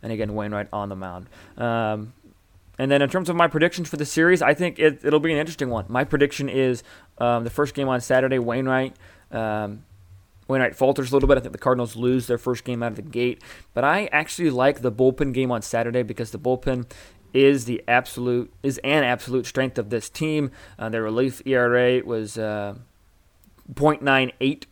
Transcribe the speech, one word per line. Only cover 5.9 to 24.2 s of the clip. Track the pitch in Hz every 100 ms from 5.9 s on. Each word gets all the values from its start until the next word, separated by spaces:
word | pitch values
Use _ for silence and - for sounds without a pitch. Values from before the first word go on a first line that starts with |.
| 120
prediction | 139 147 139 - 139
is, | 131 131 123 - - _ -
um, | 120 120
the | 117
first | - 147
game | - 135
on | 127
Saturday, | 120 127 131 131
Wainwright, | 117 120 131 131 131 - - - _
um, | 117 110 107 104 104 - - - - _ _ _
Wainwright | 131 123 -
falters | 135 139 127
a | 135
little | 143
bit. | 135
I |
think | 120
the | -
Cardinals | - 123 120 110
lose | 123 131 123
their | 120
first | - 120 -
game | 120
out | 117
of | 104
the |
gate. | 107 127 123 - - - -
But | - 135
I | 175 208
actually | 151 160 - 170
like | 123 131 139
the | 123
bullpen | 110 131 127 143
game | 127 131
on | 120
Saturday | - 117 117 120
because | 113 110 113
the | 110
bullpen | 123 127 - 127 120 - - - _
is | 131 139 143
the | 117 123 -
absolute, | 120 127 - 123 123 117 -
is | 135 123
an | 131 151 127
absolute | 123 - 127 120
strength | - 131 123
of | 104
this | 113 -
team. | - 156 151 143 - - -
Uh, | 113
their | 113
relief | 110 113 131 123 -
E | 131
R | 120 120
A | 123 127
was, | - 113 107 113
uh, | 110 107 101 101 123 _ _ _ _ _ _ _ -
point | 135 147 151
nine | 139 135